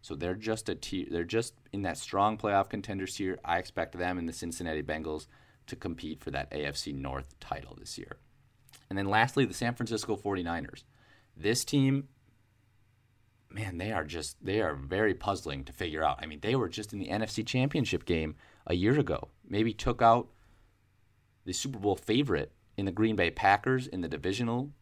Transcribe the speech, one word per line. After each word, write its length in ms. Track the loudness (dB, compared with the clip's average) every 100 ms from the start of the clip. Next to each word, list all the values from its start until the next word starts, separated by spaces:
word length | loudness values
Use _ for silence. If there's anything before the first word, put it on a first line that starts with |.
So 140 | -10
they're 200 | -4 -4
just 360 | -2 -2 -2 -2
a 40 |
te-, 340 | -6 -4 -6 -2
they're 140 | -2
just 300 | 0 0 -2 -10 _
in 100 | -4
that 160 | -4 -4
strong 400 | -4 2 2 2
playoff 320 | 2 2 2
contenders 440 | -4 -6 -6 -6
tier. 240 | -4 -2 -2
I 140 | 0 -2
expect 400 | 0 -6 -6 -2
them 200 | -2 -2
and 80 | -4
the 60 |
Cincinnati 500 | -6 -8 -6 -4 -4
Bengals 440 | -2 -4 -4 -6 -8 -20 _ _ -16
to 100 | -10
compete 440 | -8 -6 -8 -8
for 100 | -6
that 180 | -4 -4
A 120 | -4 -4
F 100 | -6
C 160 | -8
North 460 | -6 -6 -6 -8 -16
title 360 | -10 -10 -10 -18
this 200 | -16 -14
year. 180 | -14 -16 _ _ _ _ -20 -20 _
And 100 | -2
then 80 | 2
lastly, 380 | 4 4 4
the 100 | 2
San 200 | 2 -4
Francisco 420 | -2 -4 -4 -2 -2
forty-niners. 680 | 0 -2 -2 -4 -6 -14 -20 _ _ -20 _ -4
This 280 | 0 2
team, 440 | 2 4 4 4 -2 _ _ _ _ _ _ _ _ _ _ _ _ _ _
man, 280 | -8 -6 -4
they 140 | -2
are 120 | -2
just, 320 | -2 -6 -8 -6
they 160 | 0 2
are 140 | 2
very 400 | 0 -2 4 4
puzzling 500 | 4 0 -2 -2 -6
to 80 | -8
figure 320 | -6 -4 2
out. 160 | 2 0
I 40 | -6
mean, 140 | -4
they 160 | 0 0
were 120 | 0
just 240 | -4 -8
in 60 | -6
the 120 | -2
N 120 | -2
F 80 | 0
C 120 | -2
Championship 640 | 0 2 2 2 0 -2
game 320 | 2 0 0 -6 -18 -20 -2
a 80 |
year 240 | 2 4 4
ago. 300 | 4 0 -4 _ -4
Maybe 240 | 0 2
took 300 | 2 -2 6
out 260 | 8 8 4 -14 _ _ _ _ _ _ _ _ _ _
the 80 | -8
Super 260 | -4 -4 0
Bowl 180 | 0 0
favorite 560 | 2 2 4 0 -2 _ _ -4
in 80 |
the 80 | -2
Green 240 | 2 2 4
Bay 140 | 2
Packers 560 | 4 6 6 4 0 0
in 140 | -4
the 80 | -4
divisional. 640 | -2 -2 0 0 0 -4 -10